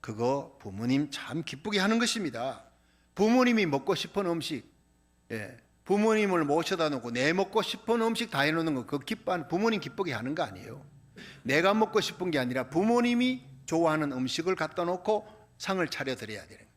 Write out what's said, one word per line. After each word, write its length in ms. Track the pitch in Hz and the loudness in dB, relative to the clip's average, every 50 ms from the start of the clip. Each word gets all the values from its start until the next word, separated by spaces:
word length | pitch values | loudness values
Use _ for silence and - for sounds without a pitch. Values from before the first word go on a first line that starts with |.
그거 580 | - - 113 104 117 123 135 143 151 170 - - | -10 -10 -6 -2 0 0 0 0 -4 -8 -16 -16
부모님 500 | - 107 95 98 113 120 131 139 147 147 | -14 -12 -10 -6 -2 2 2 2 2 0
참 320 | - - - - 127 160 165 | -4 -10 -10 -8 -6 -6 -6
기쁘게 360 | - - 135 - 214 208 202 | -8 -10 -10 -8 -4 0 0
하는 200 | 185 202 220 233 | 2 2 2 2
것입니다. 640 | 233 233 - 233 202 151 110 113 120 135 120 - - - _ _ _ _ _ _ _ _ _ | 2 0 -2 -2 -4 -6 -6 -6 -6 -6 -8 -10 -16 -20 _ _ _ _ _ _ _ _ _
부모님이 500 | - 196 220 233 254 254 247 240 226 202 | 2 4 6 6 6 6 6 4 4 4
먹고 280 | 165 143 139 - - 185 | 4 2 0 2 0 -2
싶은 320 | - - 165 - 196 202 | -2 -2 -4 -4 -2 -2
음식, 380 | 175 170 165 151 - 160 120 - - _ _ _ _ _ _ _ _ _ _ _ _ | 0 -2 -2 -4 -6 -6 -8 -10 -12 _ _ _ _ _ _ _ _ _ _ _ _
예, 260 | 113 110 104 - 123 - _ _ _ _ _ | -10 -10 -8 -10 -14 -20 _ _ _ _ _
부모님을 600 | - 190 208 208 220 220 214 214 202 185 175 156 | 0 2 4 4 4 4 4 2 2 2 2 2
모셔다 460 | 143 143 160 170 - 196 175 165 151 | 2 2 0 2 0 -2 0 0 0
놓고 220 | 147 131 113 123 117 | 0 -2 -6 -4 -2
내 200 | 123 131 147 165 | 0 2 2 2
먹고 300 | 185 196 196 - 220 208 | 2 0 0 0 -2 0
싶은 400 | - - - - - 226 233 226 | 0 -4 -8 -2 -2 0 2 2
음식 280 | 226 233 - 233 - | 0 0 -2 -4 -4
다 100 | - 139 139 | 0 0 2
해놓는 320 | 151 156 165 165 165 151 | 2 2 2 0 0 -2
거, 120 | 131 117 | -2 -4
그거 120 | - - 147 | -4 -6 -6
기뻐하는, 500 | 135 - 220 - - - 185 175 151 - | -4 -6 -8 -6 -4 -4 -2 -2 -2 -4
부모님 320 | 165 175 208 226 220 202 | -2 0 0 2 0 0
기쁘게 320 | 151 - - - 196 175 131 | -4 -6 -6 -4 -4 -4 -4
하는 220 | 110 110 127 151 | -4 -4 -4 -4
거 80 | - 165 | -4 -4
아니에요. 420 | - 98 90 85 90 120 143 - - - - - - - - - - - - - | -6 -6 -14 -14 -14 -16 -16 -18 -20 -20 -20 -20 -20 -20 -20 -20 -20 -20 -10 -2
내가 300 | 113 131 151 170 190 202 | 2 2 4 6 6 6
먹고 280 | 220 220 214 - 214 | 4 2 4 2 0
싶은 300 | 180 - - - 180 - | 0 0 -4 -4 -4 0
게 80 | 220 190 | 0 0
아니라 300 | 127 123 127 131 127 - | 0 0 0 -2 -4 0
부모님이 760 | 139 165 196 220 240 240 240 240 240 240 247 254 254 254 - - - - - | 0 2 4 4 4 4 4 4 2 2 2 2 0 -2 -6 -16 -20 -18 -8
좋아하는 480 | - 160 165 170 160 156 156 156 143 135 | -2 0 2 4 4 4 2 0 0 -2
음식을 420 | 127 127 127 - - 165 180 185 | -2 -2 -2 -2 -2 -2 -2 0
갖다 300 | 170 160 156 - - 175 | -2 -2 -4 -2 -2 -2
놓고 420 | 170 180 180 - - 214 208 - - - - - _ _ _ | -2 -2 -2 0 0 0 0 0 -6 -20 -20 -20 _ _ _
상을 280 | - - 190 190 175 | -4 -4 0 0 0
차려드려야 560 | 139 - - 139 131 131 113 120 107 110 101 95 | -2 -2 -6 -4 -4 -4 -6 -8 -12 -12 -14 -14
되는 140 | - 90 | -18 -20
거예요. 140 | - - _ _ | -20 -20 _ _